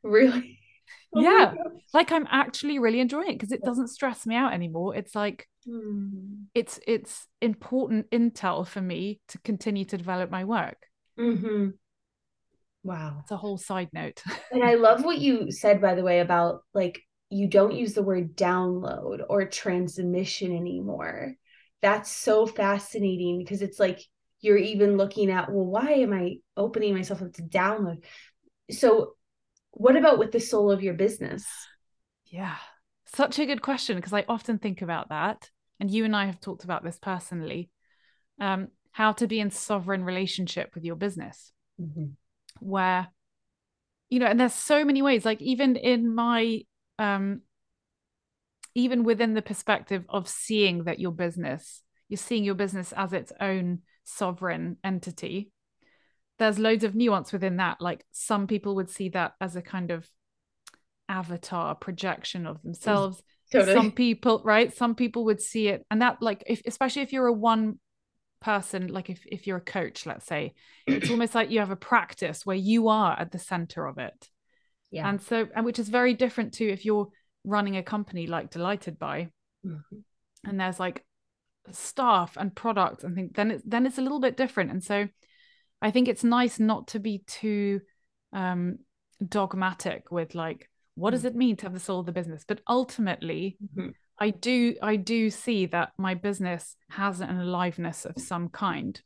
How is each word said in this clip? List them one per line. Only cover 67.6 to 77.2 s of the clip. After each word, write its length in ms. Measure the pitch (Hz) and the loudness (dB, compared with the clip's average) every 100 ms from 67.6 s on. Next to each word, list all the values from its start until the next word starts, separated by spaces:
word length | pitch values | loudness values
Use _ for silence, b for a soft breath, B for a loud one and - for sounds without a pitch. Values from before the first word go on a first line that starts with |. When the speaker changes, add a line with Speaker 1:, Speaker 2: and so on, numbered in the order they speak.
| 214 - _ _ _ _ _ _ | 0 -4 _ _ _ _ _ _
Speaker 2:
person, 460 | - 202 185 190 180 | -2 -2 -2 -6 -6
like, 200 | 180 175 | -6 -8
if, 160 | 180 | -12
if 220 | - 190 202 | -12 -10 -6
you're 100 | 180 | -6
a 40 | |
coach, 440 | - 196 160 - | -4 -6 -6 -8
let's 200 | 160 - | -12 -12
say, 280 | - 151 147 _ b b - | -8 -6 -6 _ b b -2
it's 220 | 277 - | 0 0
Speaker 1:
<clears throat> 0 | |
Speaker 2:
almost 240 | 240 233 | 0 0
like 160 | 233 220 | 0 2
you 100 | 226 | 0
have 120 | 196 | 0
a 40 | 190 | -6
practice 680 | - 240 175 - 170 165 | 2 2 2 -6 -6 -6
where 120 | 202 190 | -4 -2
you 320 | 196 226 220 | 2 4 4
are 280 | 214 185 139 | 4 2 0
at 140 | 170 | -6
the 80 | 175 | -8
center 460 | - 180 170 - 147 | -6 -6 -6 -6 -8
of 100 | 143 | -8
it. 300 | 123 _ - _ _ _ _ _ _ | -12 _ -20 _ _ _ _ _ _
Speaker 1:
Yeah. 160 | 165 196 | -6 -4
Speaker 2:
And 120 | 202 | -4
so, 260 | - 226 220 | -2 -2 -2
and 100 | 220 | -2
which 140 | 233 233 | -2 -4
is 80 | 208 | -2
very 240 | 240 247 | 2 2
different 400 | 226 254 240 226 | 2 0 -2 -6
to 100 | - 220 | -2 -2
if 140 | 190 | -2
you're 240 | 208 208 202 b | 0 0 0 b